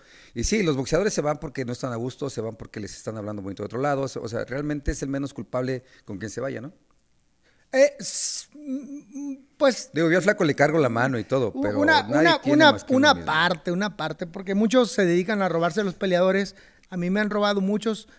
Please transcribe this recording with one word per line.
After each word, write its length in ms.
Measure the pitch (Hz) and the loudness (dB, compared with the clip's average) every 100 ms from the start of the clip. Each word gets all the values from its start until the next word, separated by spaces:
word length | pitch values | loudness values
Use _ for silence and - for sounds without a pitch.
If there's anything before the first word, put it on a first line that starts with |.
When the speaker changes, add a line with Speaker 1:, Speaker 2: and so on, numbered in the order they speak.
| - - - | -16 -20 -14
Speaker 1:
Y 100 | 120 | -6
sí, 180 | 117 214 | 0 2
los 140 | 170 135 | 2 0
boxeadores 360 | 123 160 208 | 0 0 0
se 80 | - | 0
van 160 | 147 151 | -2 -4
porque 240 | 156 - | -8 -8
no 80 | 120 | -6
están 180 | 123 135 | -6 -6
a 40 | 113 | -6
gusto, 320 | 127 - 139 | -6 -6 -8
se 120 | - | -6
van 120 | 110 | -8
porque 260 | 110 - 110 | -10 -14 -12
les 140 | 98 | -12
están 220 | - - 110 | -10 -10 -8
hablando 240 | 104 104 | -8 -8
bonito 200 | 98 92 | -8 -8
de 20 | |
otro 160 | 101 110 | -8 -4
lado. 220 | 143 139 | -2 -2
O 260 | 135 - 110 | -4 -6 -6
sea, 160 | 110 | -6
realmente 460 | - 135 147 147 147 | -6 -6 -4 -4 -4
es 100 | 151 | -4
el 60 | 139 | -4
menos 240 | 139 139 | -6 -6
culpable 480 | - 107 127 131 131 - _ | -10 -8 -4 -4 -6 -8 _
con 140 | - 98 | -14 -10
quien 120 | 104 | -8
se 100 | 117 | -8
vaya, 180 | 135 117 | -8 -8
¿no? 120 | 135 - _ _ _ _ _ _ _ _ _ | -12 -16 _ _ _ _ _ _ _ _ _
Speaker 2:
Eh, 220 | 262 285 - | 2 2 2
s-, 480 | 170 - - - - | -6 -4 -4 -6 -12
mm, 800 | 294 294 262 277 285 - 277 285 269 _ _ | -16 -10 -8 -8 -14 -14 -12 -10 -10 _ _
pues 340 | 277 220 - | 2 2 -4
Speaker 1:
Digo, 160 | 147 165 | 0 2
yo 80 | 180 | 4
al 40 | |
Flaco 220 | 175 208 | 2 2
le 100 | 165 | 2
cargo 240 | - 147 160 | 4 4 4
la 100 | 131 | 2
mano 280 | 117 131 123 | 2 0 -2
y 60 | |
todo, 260 | 104 131 110 | -2 0 0
Speaker 2:
u-, 60 | 262 | -2
Speaker 1:
pero 180 | 277 - | -2 2
Speaker 2:
una, 220 | 294 302 | 4 4
Speaker 1:
nadie 180 | 208 294 | 2 2
Speaker 2:
una, 200 | 339 294 | 4 4
Speaker 1:
tiene 140 | 269 294 | 4 6
Speaker 2:
una, 160 | 311 | 6
Speaker 1:
más 120 | 233 | 4
que 100 | - | 2
Speaker 2:
una 160 | 262 294 | 4 4
Speaker 1:
uno 20 | 180 | 4
mismo. 100 | 160 | 0
Speaker 2:
parte, 400 | 156 175 170 - | 2 2 0 -4
una 240 | 175 208 - | -4 -4 -4
parte, 300 | 156 156 170 | -8 -6 -10
porque 280 | 196 190 | -10 -4
muchos 380 | 196 220 254 233 | 0 4 4 4
se 120 | - 180 | 2 2
dedican 340 | 175 185 214 | 2 2 0
a 60 | 185 | 0
robarse 320 | 165 170 165 | 2 0 0
a 40 | |
los 100 | 202 | -2
peleadores. 600 | - 196 175 185 190 196 - - _ _ | -2 0 4 4 2 0 -8 -20 _ _
A 60 | 180 | -4
mí 100 | 175 | 0
me 100 | 196 | 0
han 100 | 214 | 0
robado 300 | 208 208 202 | 0 0 2
muchos. 440 | 190 208 226 214 - | 0 0 -2 -4 -8